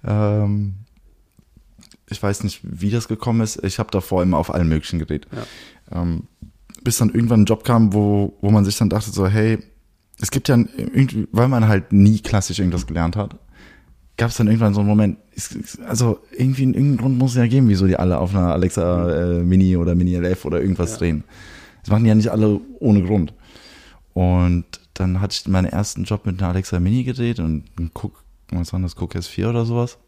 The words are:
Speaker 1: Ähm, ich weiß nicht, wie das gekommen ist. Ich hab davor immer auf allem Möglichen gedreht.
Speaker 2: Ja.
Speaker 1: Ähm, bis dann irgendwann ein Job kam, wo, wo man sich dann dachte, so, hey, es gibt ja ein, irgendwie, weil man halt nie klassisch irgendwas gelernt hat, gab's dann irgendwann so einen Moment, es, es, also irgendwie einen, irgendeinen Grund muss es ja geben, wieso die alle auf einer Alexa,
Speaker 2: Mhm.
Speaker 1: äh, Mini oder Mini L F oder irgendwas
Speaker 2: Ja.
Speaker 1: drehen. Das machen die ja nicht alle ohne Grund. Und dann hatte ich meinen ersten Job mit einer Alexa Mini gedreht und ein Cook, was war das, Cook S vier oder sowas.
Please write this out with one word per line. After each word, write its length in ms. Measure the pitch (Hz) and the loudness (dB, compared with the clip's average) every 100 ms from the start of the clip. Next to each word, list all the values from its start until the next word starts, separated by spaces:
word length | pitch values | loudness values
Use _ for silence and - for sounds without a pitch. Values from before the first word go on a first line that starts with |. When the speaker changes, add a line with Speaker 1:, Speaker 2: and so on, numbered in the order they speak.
Speaker 1:
Ähm, 680 | - 107 104 104 104 104 101 98 110 _ _ _ _ _ _ _ _ _ - _ _ | -2 0 0 0 0 -2 -4 -8 -18 _ _ _ _ _ _ _ _ _ -20 _ _
ich 140 | 107 | -6
weiß 200 | 101 95 | -4 -4
nicht, 160 | 101 - | -6 -8
wie 280 | 90 87 98 | -14 -6 -2
das 180 | 113 - | -2 -4
gekommen 320 | 110 - 113 | -6 -2 0
ist. 220 | 107 - | -2 -4
Ich 140 | 95 - | -6 -4
hab 120 | 107 | -2
davor 320 | 98 - 92 | -4 0 0
immer 140 | 90 78 | 2 0
auf 160 | 82 | 0
allem 160 | 85 82 | 0 0
Möglichen 300 | 78 - 85 | 0 -2 -6
gedreht. 280 | 76 76 - - - - - _ - | -4 -6 -8 -14 -14 -18 -20 _ -10
Speaker 2:
Ja. 120 | 85 | -6
Speaker 1:
Ähm, 220 | 87 82 - _ - _ _ - | -4 -4 -8 _ -20 _ _ -6
bis 160 | 120 117 | -4 0
dann 120 | 110 | 0
irgendwann 320 | 117 117 113 | 2 2 4
ein 20 | |
Job 200 | 104 110 | 4 2
kam, 300 | - 117 110 | 2 4 4
wo, 420 | 104 104 101 101 - | 4 2 2 0 -2
wo 100 | 101 | 2
man 140 | 107 | 4
sich 120 | 98 - | 2 2
dann 140 | 107 | 0
dachte, 200 | 107 107 | 0 -4
so, 160 | 101 95 | -2 0
hey, 300 | 104 110 110 - _ _ _ _ _ | 2 0 -2 -6 _ _ _ _ _
es 100 | 104 | -6
gibt 180 | 135 - | -4 2
ja 80 | 120 | 2
ein, 120 | 113 - | 2 -4
irgendwie, 520 | - 113 131 110 - | -4 0 0 0 -4
weil 160 | 110 127 | 0 2
man 200 | 127 110 | 4 2
halt 240 | 98 - | 2 2
nie 260 | 101 101 110 | 6 6 4
klassisch 400 | - 104 - 92 | 0 -2 -2 -2
irgendwas 280 | 92 85 - | -2 -2 -4
gelernt 300 | 82 82 104 | -2 -2 -2
hat, 200 | 101 - - _ - - _ _ _ - | -8 -12 -20 _ -20 -20 _ _ _ -4
gab's 200 | 117 - | -4 0
dann 120 | 107 | 2
irgendwann 260 | 110 110 | 4 2
so 60 | 101 | 2
einen 80 | 101 | 2
Moment, 300 | 104 104 - _ | 4 2 -2 _
es, 200 | - - | -16 -14
es, 260 | - - - | -12 -14 -16
also 380 | - 113 120 - _ | -8 -2 0 -2 _
irgendwie 320 | - 127 131 | -2 -2 0
einen, 100 | 131 | 0
irgendeinen 240 | - 143 123 | 2 0 0
Grund 200 | 131 123 | 0 0
muss 120 | 131 | 0
es 40 | 120 | 2
ja 80 | 120 | 2
geben, 220 | 135 123 | 4 4
wieso 180 | 95 95 | 4 2
die 100 | 90 | 2
alle 220 | 90 80 | 0 0
auf 160 | 92 | 0
einer 180 | 98 90 | 0 0
Alexa, 520 | 80 92 - 87 87 | 0 0 0 0 0
Speaker 2:
Mhm. 360 | 87 80 87 87 | 0 0 0 0
Speaker 1:
äh, 20 | |
Mini 320 | 87 92 95 90 | 2 4 4 2
oder 180 | 85 | 2
Mini 200 | 87 90 | 2 2
L 100 | 90 | 0
F 200 | 87 92 | -2 -4
oder 160 | 76 85 | -4 -2
irgendwas 320 | 98 90 82 | -2 -2 -4
Speaker 2:
Ja. 60 | - | -2
Speaker 1:
drehen. 260 | 87 76 - - - - - _ | -2 -4 -8 -20 -20 -20 -20 _
Das 80 | - | -2
machen 120 | 104 | 2
die 40 | 113 | 4
ja 60 | |
nicht 160 | 110 110 | 4 2
alle 300 | 107 107 101 - - | 0 0 0 -6 -4
ohne 220 | 120 104 | 2 2
Grund. 300 | 90 104 78 - - - - - - - _ | 2 -2 -2 -8 -20 -20 -20 -20 -20 -20 _
Und 500 | 87 90 90 90 87 - - _ | -2 2 4 2 0 -4 -18 _
dann 260 | - 92 92 | -6 -2 -2
hatte 160 | 101 - | -4 -6
ich 80 | - | -2
meinen 180 | 95 92 | 0 0
ersten 380 | 92 101 - | -2 -6 -6
Job 220 | 92 104 104 | -6 -4 -4
mit 140 | 92 | -4
einer 80 | 92 | -2
Alexa 280 | 90 92 87 | -2 -2 -2
Mini 240 | 90 120 | 0 0
gedreht 340 | 127 127 120 117 | -2 -4 -4 -2
und 260 | 80 - - - | -4 -4 -8 -10
ein 120 | 85 | -10
Cook, 280 | - 104 _ _ _ _ | -8 -12 _ _ _ _
was 220 | 90 85 | -8 -6
war 80 | 92 | -4
das, 160 | 90 - | -6 -6
Cook 140 | 90 | -8
S 120 | - 87 | -8 -10
vier 220 | - 104 | -4 -2
oder 160 | 117 | -2
sowas. 320 | 117 117 120 - | -2 -2 -4 -8